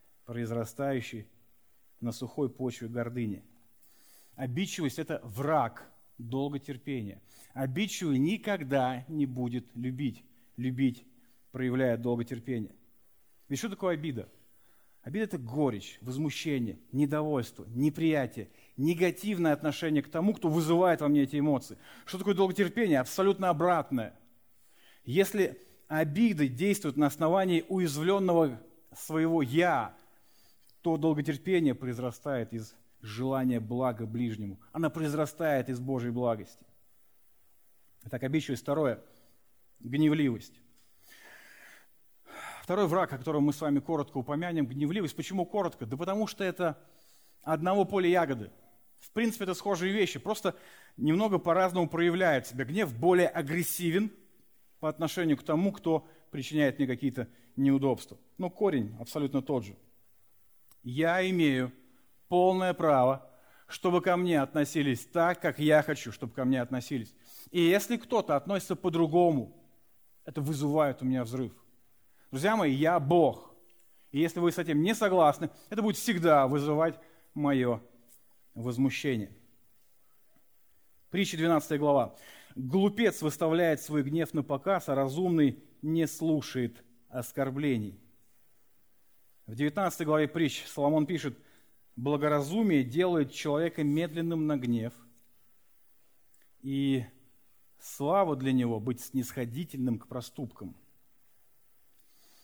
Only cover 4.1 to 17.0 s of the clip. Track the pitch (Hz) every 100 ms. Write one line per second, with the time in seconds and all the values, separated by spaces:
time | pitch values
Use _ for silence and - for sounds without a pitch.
4.1 | - - - 127 123 196 - 147 - 160
5.1 | 147 120 101 143 156 117 - - - -
6.1 | - 117 131 139 143 143 131 147 131 101
7.1 | 95 - - - 131 135 135 214 - 170
8.1 | 131 151 214 220 196 135 135 127 123 127
9.1 | 156 135 127 123 123 - 120 127 127 139
10.1 | - - _ - - 131 127 135 120 -
11.1 | _ _ _ - 127 127 127 127 117 120
12.1 | 120 117 120 117 120 104 - - - -
13.1 | - - - - 135 226 196 185 165 156
14.1 | 120 92 - _ - - - _ _ -
15.1 | 180 214 165 117 135 143 104 - - 117
16.1 | 131 156 - 165 139 113 - - 131